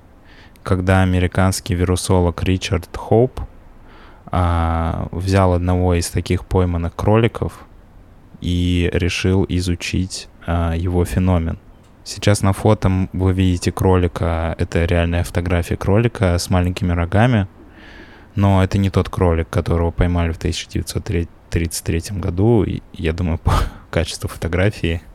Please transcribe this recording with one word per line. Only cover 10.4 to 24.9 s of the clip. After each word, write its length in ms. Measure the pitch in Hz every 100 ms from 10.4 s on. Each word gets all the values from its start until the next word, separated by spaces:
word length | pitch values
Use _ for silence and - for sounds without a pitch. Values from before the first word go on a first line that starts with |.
а, 300 | - 85 85
его 300 | 82 90 87
феномен. 560 | 85 - 92 90 82 - - - - -
Сейчас 400 | - - 107 104
на 100 | 101
фото 360 | 95 107 107 95
м-, 200 | 92 92
вы 200 | 90 92
видите 380 | 92 92 90 -
кролика, 840 | - 95 92 87 - 85 82 82 80
это 260 | - 90 82
реальная 360 | 87 85 85
фотография 540 | 87 - 87 87 87 82
кролика 600 | - 101 117 - 92 87
с 140 | -
маленькими 400 | 92 90 90 90
рогами, 560 | 87 85 98 120 117 92 - - - - - - - -
но 300 | - 101 98
это 120 | 95 98
не 120 | 98
тот 180 | 95 90
кролик, 400 | - 92 82 82
которого 440 | - - 85 85
поймали 400 | - 87 87 85
в 60 | 80
тысяча 300 | 87 85 -
девятьсот 360 | - 87 - - 87 82 - -
тридцать 360 | 87 82 -
третьем 360 | - 82 - 98
году, 440 | 90 87 107 117
и, 180 | 85 - -
я 200 | - 85
думаю, 260 | 82 87 82
<laughs> 60 |
по 80 | - - - - -
качеству 360 | - 82 - -
фотографии 720 | - 87 90 101 - 85